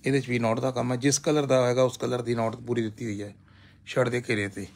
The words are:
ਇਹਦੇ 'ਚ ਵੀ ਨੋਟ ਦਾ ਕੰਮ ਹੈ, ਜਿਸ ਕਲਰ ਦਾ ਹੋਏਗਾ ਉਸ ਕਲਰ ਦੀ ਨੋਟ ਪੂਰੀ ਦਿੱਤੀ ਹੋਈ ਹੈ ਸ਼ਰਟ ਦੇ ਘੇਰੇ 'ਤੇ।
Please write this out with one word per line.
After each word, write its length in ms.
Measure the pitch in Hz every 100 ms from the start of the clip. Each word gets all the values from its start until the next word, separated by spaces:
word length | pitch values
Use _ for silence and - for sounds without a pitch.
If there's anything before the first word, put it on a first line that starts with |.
ਇਹਦੇ 160 | 123 135
'ਚ 80 | 123
ਵੀ 100 | 120
ਨੋਟ 220 | 113 113
ਦਾ 100 | 131
ਕੰਮ 220 | 127 123
ਹੈ, 40 | 123
ਜਿਸ 220 | 135 139
ਕਲਰ 280 | - 151 139
ਦਾ 140 | 131
ਹੋਏਗਾ 220 | 123 123
ਉਸ 160 | 131 -
ਕਲਰ 240 | 120 123
ਦੀ 120 | 117
ਨੋਟ 220 | 120 113 117
ਪੂਰੀ 260 | 117 117
ਦਿੱਤੀ 220 | 113 104
ਹੋਈ 180 | 117 101
ਹੈ 120 | 101 - - - - - -
ਸ਼ਰਟ 220 | - 123
ਦੇ 140 | 120 120
ਘੇਰੇ 200 | 110 101
'ਤੇ। 180 | 98 95